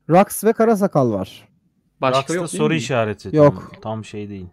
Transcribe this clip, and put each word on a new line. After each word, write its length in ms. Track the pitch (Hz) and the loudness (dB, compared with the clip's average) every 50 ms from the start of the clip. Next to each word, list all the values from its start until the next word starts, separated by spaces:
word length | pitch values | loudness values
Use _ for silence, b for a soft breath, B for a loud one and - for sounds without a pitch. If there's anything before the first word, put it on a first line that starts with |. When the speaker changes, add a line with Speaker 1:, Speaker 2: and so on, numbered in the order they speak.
| _ - | _ 2
Speaker 1:
Rax 340 | 156 185 202 - - - 196 | 4 4 4 2 0 -2 -2
ve 100 | 214 226 | 0 0
Kara 220 | - 226 226 226 | 2 2 2 2
Sakal 360 | 190 202 185 - 156 131 120 | 2 0 0 2 2 2 2
var. 360 | 107 95 95 - - - - _ _ _ _ _ _ _ _ _ _ - | 0 -2 -6 -8 -14 -18 -20 _ _ _ _ _ _ _ _ _ _ -4
Speaker 2:
Başka 180 | 135 131 127 135 | 0 0 0 0
Speaker 3:
Rax'ta 140 | 135 - 160 | 0 -2 -4
Speaker 2:
yok 180 | 180 170 160 | -4 -4 -6
değil 60 | - - 151 | -4 -2 -2
Speaker 3:
soru 100 | 151 160 | 0 0
Speaker 2:
mi? 40 | |
Speaker 3:
işareti. 580 | 160 113 117 139 117 113 107 101 - - 190 160 | -2 -2 -2 -2 -2 -2 -2 -4 -8 -8 -2 2
Speaker 1:
Yok. 340 | 151 147 143 - - - - - | 4 4 4 4 0 -8 -18 -18
Speaker 3:
Tam, 80 | - | -14
tam 240 | - 110 110 110 107 | -12 -10 -10 -10 -12
şey 240 | - - 104 104 101 | -12 -12 -12 -12 -12
değil. 160 | 101 95 90 90 | -12 -14 -14 -16